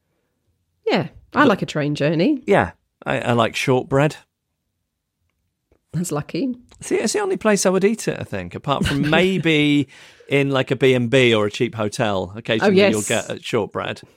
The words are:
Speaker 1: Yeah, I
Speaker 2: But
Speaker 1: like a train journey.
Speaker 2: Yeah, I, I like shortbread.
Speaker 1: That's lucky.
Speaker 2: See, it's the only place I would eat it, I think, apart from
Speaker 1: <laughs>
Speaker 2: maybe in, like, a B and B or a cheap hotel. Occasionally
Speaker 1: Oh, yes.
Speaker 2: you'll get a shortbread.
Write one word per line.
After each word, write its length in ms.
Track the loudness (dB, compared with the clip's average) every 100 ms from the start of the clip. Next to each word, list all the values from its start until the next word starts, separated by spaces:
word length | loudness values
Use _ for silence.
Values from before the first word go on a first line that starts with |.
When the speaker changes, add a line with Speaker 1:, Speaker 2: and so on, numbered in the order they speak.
| _ _ _ _ _ _ _ _ -2
Speaker 1:
Yeah, 220 | -2 -2 -10 -6
I 100 | 2
Speaker 2:
But 40 | 2
Speaker 1:
like 140 | 2
a 40 | -2
train 280 | -4 -4
journey. 480 | 0 0 2 2 0 2
Speaker 2:
Yeah, 260 | 2 2 -6 _ _ -6
I, 140 | -4
I 120 | 0
like 240 | 0 0 0
shortbread. 600 | 0 0 0 0 0 -2 _ _ _ _ _ _ _ _ _ _ _ _ _ _ _ _ _
Speaker 1:
That's 200 | -8 -4
lucky. 420 | -6 -6 -6 -6 -8 -16 -20
Speaker 2:
See, 160 | -4 -2
it's 160 | -2
the 80 | -2
only 160 | -2 -2
place 280 | 0 2 2
I 40 |
would 140 | 2
eat 240 | 2 0 -4
it, 100 | -6
I 60 |
think, 300 | -8 -8 -8
apart 300 | -8 -4 -2 0
from 220 | -2 0
Speaker 1:
<laughs> 0 |
Speaker 2:
maybe 800 | 2 2 0 2 2 4 2 0 -8 -20 -20 -2
in, 220 | 0 2
like, 200 | 0 -2
a 60 | 2
B 180 | 4
and 140 | 4 2
B 240 | 4 4
or 120 | 4 0
a 40 |
cheap 240 | -2 -4
hotel. 580 | -2 -4 -2 -2 -2 -4
Occasionally 380 | -8 -4 0 4
Speaker 1:
Oh, 20 |
yes. 180 | 4 4
Speaker 2:
you'll 100 | 2
get 280 | -2 -2 -2
a 100 | -10
shortbread. 580 | -4 -4 -2 -6 -8 -10 -16